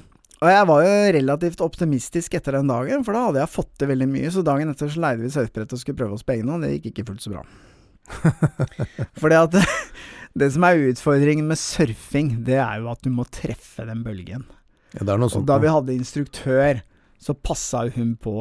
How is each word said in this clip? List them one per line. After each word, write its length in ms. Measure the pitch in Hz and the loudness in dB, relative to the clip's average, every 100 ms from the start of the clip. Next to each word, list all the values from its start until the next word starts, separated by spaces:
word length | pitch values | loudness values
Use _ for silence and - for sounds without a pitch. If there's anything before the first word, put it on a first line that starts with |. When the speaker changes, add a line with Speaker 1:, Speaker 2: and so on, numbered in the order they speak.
| - _ _ - | -8 _ _ 0
Speaker 1:
og 80 | 165 | 6
jeg 160 | 196 185 | 6 8
var 160 | 147 | 6
jo 80 | 180 202 202 156 | 6 4 4 4
relativt 460 | 135 147 175 170 | 2 0 -2 -2
optimistisk 720 | 165 - 165 131 - 170 - 175 | -4 0 0 0 -2 -6 -4 -6
etter 160 | - | -2
den 160 | 135 139 | -2 0
dagen, 340 | 120 135 277 240 | -2 -2 -2 -2
for 80 | |
da 100 | 220 240 | -2 0
hadde 80 | 135 | 0
jeg 160 | 156 - | -2 -4
fått 160 | 151 - | -8 -4
til 80 | 139 | -2
veldig 220 | 131 131 | 0 0
mye, 160 | 135 147 | -2 -2
så 140 | 185 | -2
dagen 260 | 160 139 156 | 0 0 -2
etter 220 | 135 147 | -4 -6
så 80 | 160 | -2
leide 220 | 156 113 | -2 -2
vi 80 | 120 | -4
surfbrett 400 | 143 113 113 110 | -4 -4 -6 -8
og 80 | 123 | -8
skulle 160 | 180 165 | -8 -6
prøve 160 | 107 107 | -6 -6
oss 20 | - | -4
på 80 | 117 | -4
egen 160 | 120 | -4
hånd. 160 | 170 143 | -4 -4
Det 80 | 143 | -6
gikk 100 | 123 | -8
ikke 160 | - 113 | -10 -10
fullt 160 | 98 | -10
så 80 | 104 | -12
bra. 120 | 90 - - - _ _ _ - | -12 -14 -20 -20 _ _ _ -18
<laughs> 40 | - - - - - 127 - 113 - 123 - | 0 0 2 -4 -2 -6 -6 -10 -8 -12 -2
Fordi 160 | 156 160 | 4 6
at 200 | 165 185 175 - - - | 6 4 2 0 -8 -16
<laughs> 420 | - - - - | -20 -20 -12 0
det 100 | 139 | 0
som 120 | 143 180 | 4 4
er 120 | 170 135 | 6 4
utfordringen 560 | 120 151 143 147 151 151 | 0 2 4 4 2 0
med 100 | 160 | -2
surfing, 760 | - - 143 107 - 143 151 113 117 | -4 0 0 -2 -6 -2 -2 -2 0
det 120 | 135 | 0
er 200 | 113 107 | 0 -4
jo 80 | 117 | -8
at 80 | 120 127 | -6 -4
du 60 | |
må 120 | 123 123 | -4 -6
treffe 520 | - 113 104 - - 110 | -8 -8 -10 -14 -14 -10
den 160 | 113 117 | -8 -8
bølgen. 400 | 95 85 120 - - _ _ _ | -10 -12 -14 -14 -20 _ _ _
Speaker 2:
Ja, 100 | - | -6
det 100 | 101 | -2
er 60 | 101 | 2
noe 80 | 120 | 2
Speaker 1:
Og 40 | - | 0
Speaker 2:
sånt 140 | 139 | 2
Speaker 1:
da 80 | 139 | 2
Speaker 2:
noe. 80 | 151 | 4
Speaker 1:
vi 80 | |
hadde 240 | 156 131 127 | 2 0 -6
instruktør, 840 | 127 147 139 - - 131 143 120 - _ _ _ | -4 -6 -8 -8 0 2 2 0 -6 _ _ _
så 120 | - | -8
passa 520 | 143 - 151 - 123 120 | -6 -4 -6 -4 -4 -4
jo 80 | 123 | -2
hun 160 | 117 117 | -4 -4
på 140 | 113 104 | -6 -4